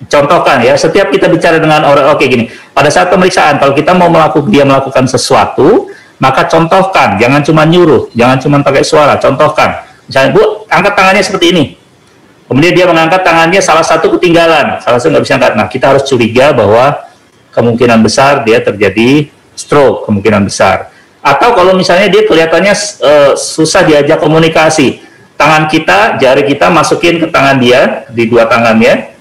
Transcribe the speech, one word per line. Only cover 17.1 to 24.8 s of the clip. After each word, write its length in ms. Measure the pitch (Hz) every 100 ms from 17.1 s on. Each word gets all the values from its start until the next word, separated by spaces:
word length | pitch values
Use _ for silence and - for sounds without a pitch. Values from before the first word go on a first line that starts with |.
| _ _ _ _
kemungkinan 480 | - 120 113 123 113
besar 460 | 110 - 139 139 113
dia 160 | 117
terjadi 640 | 117 101 101 98 120 147 147 _ _ -
stroke, 500 | - 143 131 98 -
kemungkinan 400 | 101 107 104 98
besar. 400 | - 98 95 - - _ _
Atau 320 | 147 143 233
kalau 240 | 185 180 185
misalnya 320 | - 175 202
dia 160 | 196
kelihatannya, 500 | 214 160 160 170 196 196 - -
eh, 280 | 131 147 139 -
susah 480 | - - 156 196
diajak 380 | 160 151 147 160
komunikasi, 800 | 151 160 165 170 160 156